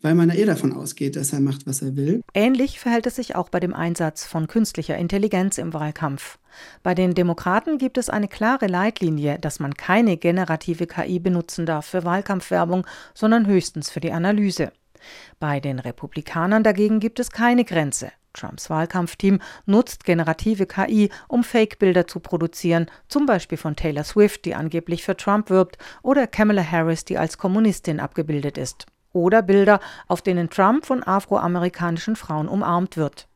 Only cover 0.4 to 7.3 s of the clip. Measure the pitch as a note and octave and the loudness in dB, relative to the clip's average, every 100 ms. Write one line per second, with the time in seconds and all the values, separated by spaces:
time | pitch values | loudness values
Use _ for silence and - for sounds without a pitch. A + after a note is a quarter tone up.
0.4 | G#3 D#3+ C3+ - C#3+ - C#3 C#3 C3+ D3 | 2 2 0 -2 -10 -6 -4 -4 -4 0
1.4 | C#3 C#3 - C3+ C#3 C3+ C#3 A3 - - | 0 -2 -6 -6 -6 -4 0 -2 -2 0
2.4 | A3 C4 C4+ - B3 A#3 A#3 A#3+ A#3+ - | 2 2 0 -2 -2 0 0 -6 -6 -6
3.4 | F3 F3 F3 - E3+ E3+ E3 - - E3 | -2 -2 -2 -2 -4 -2 -4 -4 -8 -6
4.4 | D#3+ A3+ A3 - - D#3 E3+ G3 G#3 F#3+ | -2 0 0 -2 -6 -4 -2 0 0 0
5.4 | F#3+ - E3 D#3 D3+ D3 D#3 C#3 - - | 0 -2 -6 -6 -6 -4 -6 -6 -10 -20
6.4 | _ - - - F#3 F3+ F#3 F3+ F3 | _ -20 -20 -8 -2 0 2 2 0